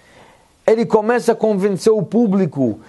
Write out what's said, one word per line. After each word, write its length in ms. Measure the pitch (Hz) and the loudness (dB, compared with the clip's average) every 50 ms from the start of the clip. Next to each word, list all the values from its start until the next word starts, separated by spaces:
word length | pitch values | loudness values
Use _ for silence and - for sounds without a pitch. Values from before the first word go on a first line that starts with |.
| _ _ _ - - _ _ _ _ _ _ _ _ | _ _ _ -20 -20 _ _ _ _ _ _ _ _
ele 200 | - 220 233 233 | 0 0 0 0
começa 460 | - 214 214 208 226 247 240 240 233 | 0 0 0 2 0 -2 0 0 -2
a 40 | 220 | -2
convencer 560 | - 220 220 208 190 190 208 196 165 - 220 | 0 0 -2 0 0 -2 -2 -2 0 0 0
o 100 | 220 214 | 0 0
público 800 | 170 - - 233 240 202 185 196 185 147 - 139 131 113 101 - - | 0 -2 0 0 0 2 2 0 0 -2 -2 -2 -2 -2 -4 -6 -10